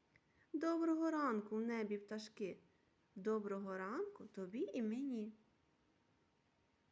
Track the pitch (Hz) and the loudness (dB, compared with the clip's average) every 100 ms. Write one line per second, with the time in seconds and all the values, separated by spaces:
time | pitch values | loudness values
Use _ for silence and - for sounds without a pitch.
0 | _ _ _ _ _ 311 320 330 330 320 | _ _ _ _ _ 0 2 4 4 4
1 | 330 311 285 220 214 214 226 233 208 208 | 4 4 4 2 0 0 0 0 0 -2
2 | 202 220 214 - 196 - - _ _ _ | -4 -8 -8 -6 -6 -6 -14 _ _ _
3 | _ - 190 220 202 196 196 185 190 262 | _ -4 0 0 0 -2 -2 -2 -2 -2
4 | 403 403 214 - 185 214 415 277 214 233 | -4 -6 -12 -8 -6 -2 -2 0 0 0
5 | 277 240 214 - _ _ _ _ _ _ | -2 -2 -4 -8 _ _ _ _ _ _
6 | _ _ _ _ _ _ _ _ _ | _ _ _ _ _ _ _ _ _